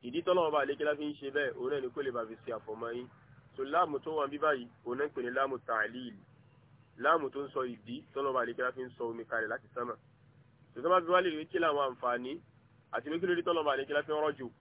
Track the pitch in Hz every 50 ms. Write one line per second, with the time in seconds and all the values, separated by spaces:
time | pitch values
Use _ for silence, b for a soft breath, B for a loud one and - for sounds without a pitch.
0 | - 120 123 165 170 185 180 185 170 156 151 151 139 139 143 135 147 151 147 147
1 | 151 147 147 139 143 139 135 147 143 131 113 123 120 131 147 143 131 127 117 147
2 | 143 135 120 120 113 110 113 110 - 120 117 107 - - 110 110 117 117 117 123
3 | 123 123 - - - - - - - - - - 135 135 147 165 180 165 147 135
4 | - 160 160 156 143 139 143 147 151 156 147 131 120 120 - - - 120 120 131
5 | 143 151 - 135 123 120 123 131 135 135 135 123 - - 117 110 107 107 117 127
6 | 127 120 107 101 - - - - - - - - - - - - - _ - -
7 | 120 143 160 165 147 131 - 139 143 135 - 139 127 127 120 107 101 110 120 147
8 | 156 - - 135 139 139 131 127 120 117 117 123 127 127 131 131 131 127 117 -
9 | 120 117 113 117 113 - 117 113 110 107 113 120 - 110 - 123 120 120 113 -
10 | _ - - _ - - - - - - - _ - - - 123 127 165 180 185
11 | 175 165 180 180 185 185 156 151 160 160 - 180 170 165 147 143 139 135 127 -
12 | - 123 120 120 123 127 143 170 - - _ - _ _ _ - _ _ - 117
13 | 120 147 156 170 175 185 175 175 175 180 170 165 156 147 135 135 135 143 147 147
14 | 151 151 156 151 156 151 147 - 127 117 104 _